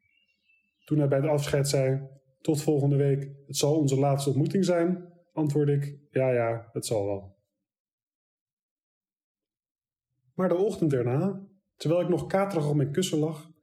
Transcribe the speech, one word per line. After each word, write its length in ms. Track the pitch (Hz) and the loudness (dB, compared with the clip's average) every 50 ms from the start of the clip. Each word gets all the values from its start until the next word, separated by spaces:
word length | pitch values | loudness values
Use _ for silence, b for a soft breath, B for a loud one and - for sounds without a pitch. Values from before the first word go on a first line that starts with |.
| _ _ _ _ _ _ _ _ _ _ _ _ _ _ _ _ _ | _ _ _ _ _ _ _ _ _ _ _ _ _ _ _ _ _
Toen 120 | - 147 | -2 0
hij 100 | 151 147 | 0 2
bij 120 | 139 139 135 | 2 2 0
het 100 | 139 156 | 2 0
afscheid 400 | 147 143 143 - - 143 139 143 | 0 -2 -2 0 0 0 0 0
zei: 380 | - 139 131 131 135 135 - - - - _ _ _ _ | 0 0 0 0 -2 -2 -6 -12 -20 -20 _ _ _ _
"Tot 200 | - - 156 143 | -2 -2 -2 0
volgende 340 | - 156 151 139 139 143 143 | 0 0 0 2 2 2 2
week, 360 | 135 143 139 135 139 139 - - - - | 2 2 2 0 0 -4 -10 -14 -20 -16
het 100 | - 139 | -10 -4
zal 200 | - - 143 151 | -2 0 2 2
onze 220 | 160 147 131 135 131 | 2 2 2 2 2
laatste 300 | 139 143 139 139 - 143 | 2 2 0 0 0 0
ontmoeting 360 | 120 131 156 180 - 196 180 | 0 0 0 0 0 0 2
zijn," 480 | 175 180 170 170 175 185 180 - - - - _ _ _ | 2 2 2 2 0 0 -4 -6 -18 -20 -20 _ _ _
antwoordde 400 | 160 156 143 143 151 147 139 143 | -2 -2 0 2 0 2 2 0
ik: 260 | 143 143 - - - _ _ | 0 -2 -6 -12 -16 _ _
"Ja, 220 | _ 135 131 131 | _ 0 0 2
ja, 380 | 123 120 117 117 117 113 107 - | 2 0 0 0 -2 -6 -8 -10
het 140 | _ 113 - | _ -10 -6
zal 200 | - 117 107 101 | -4 -2 -2 -2
wel." 320 | 101 101 98 98 98 _ _ _ _ _ _ _ _ _ _ _ _ _ _ _ _ _ _ _ _ _ _ _ _ _ _ _ _ _ _ _ _ _ _ _ _ _ _ _ _ _ _ _ _ _ _ _ _ _ _ _ _ _ _ _ _ _ _ _ _ _ | -2 -6 -6 -8 -14 _ _ _ _ _ _ _ _ _ _ _ _ _ _ _ _ _ _ _ _ _ _ _ _ _ _ _ _ _ _ _ _ _ _ _ _ _ _ _ _ _ _ _ _ _ _ _ _ _ _ _ _ _ _ _ _ _ _ _ _ _
Maar 160 | - 185 180 | -2 0 0
de 60 | 170 | 2
ochtend 380 | 180 196 220 185 - 170 151 135 | 2 2 0 0 0 0 2 2
erna, 540 | 123 120 123 127 143 180 202 196 - - - _ _ _ _ _ | 2 0 0 0 0 0 -2 -4 -6 -12 -18 _ _ _ _ _
terwijl 260 | _ - 151 165 180 | _ -2 0 2 2
ik 80 | 175 170 | 2 0
nog 180 | 175 147 - | 0 -2 0
katerig 420 | - - 190 196 196 190 165 147 147 | 0 0 0 0 0 -2 -2 0 2
op 60 | 147 | 2
mijn 160 | 147 135 139 | 2 0 0
kussen 280 | - 190 185 - - 151 | 0 -2 -2 0 0 0
lag 320 | 151 160 160 - - - - _ | 0 -2 -4 -8 -16 -20 -20 _